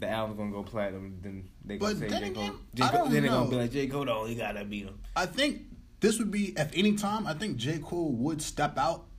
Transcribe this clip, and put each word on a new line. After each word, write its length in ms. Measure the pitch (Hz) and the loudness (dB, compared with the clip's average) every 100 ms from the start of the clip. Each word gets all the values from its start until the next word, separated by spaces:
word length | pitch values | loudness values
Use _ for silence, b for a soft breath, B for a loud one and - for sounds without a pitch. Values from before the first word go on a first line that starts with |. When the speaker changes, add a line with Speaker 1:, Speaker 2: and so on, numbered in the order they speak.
Speaker 1:
the 80 | 101 | -4
album's 300 | 110 110 104 | -2 -2 -4
gonna 120 | 104 | -4
go 100 | 101 | -4
platinum. 560 | 98 113 101 95 98 92 | -6 -2 -2 -4 -8 -10
Then 280 | 98 98 95 - | -10 -10 -12 -12
they 120 | 98 101 | -8 -2
gonna 160 | 208 | -2
Speaker 2:
But 60 | 208 | 0
Speaker 1:
say 80 | 107 | -2
Speaker 2:
then 140 | 104 | -2
Speaker 1:
J. 80 | 101 | -2
Cole. 120 | 92 | -2
Speaker 2:
again, 140 | 104 101 - | -4 -6 -6
Speaker 1:
J. 80 | 117 | 2
Speaker 2:
I 40 | 127 | 4
Speaker 1:
Cole, 100 | - | 4
Speaker 2:
don't 120 | 131 | 6
Speaker 1:
then 100 | 147 | 6
they 40 | 143 | 6
gonna 160 | 127 | 4
Speaker 2:
know. 60 | 123 | 4
Speaker 1:
be 60 | 123 | 2
like, 140 | 117 | 0
"J. 140 | 139 131 | 0 0
Cole 200 | 143 131 | 0 0
only 260 | 110 110 | 0 -2
gotta 300 | 113 107 104 | -2 -4 -4
beat 200 | 104 104 98 | -6 -6 -8
him." 120 | - - | -10 -4
Speaker 2:
I 120 | - 185 | -2 0
think 360 | - 285 214 - - - - | 2 2 0 -8 -18 -20 2
this 200 | 208 220 | 4 4
would 120 | 208 | 2
be, 240 | 208 196 - | 0 0 0
if 140 | 147 | 0
any 200 | 170 208 | 4 4
time, 320 | - 202 220 165 | 4 2 0 -2
I 80 | |
think 220 | 156 214 123 | -2 -4 -2
J. 200 | 127 165 | -2 -2
Cole 340 | - 175 160 | -4 -2 0
would 280 | 113 143 156 | 0 0 0
step 380 | - - 147 131 | -4 0 0 2
out 260 | 151 175 - | 0 0 -6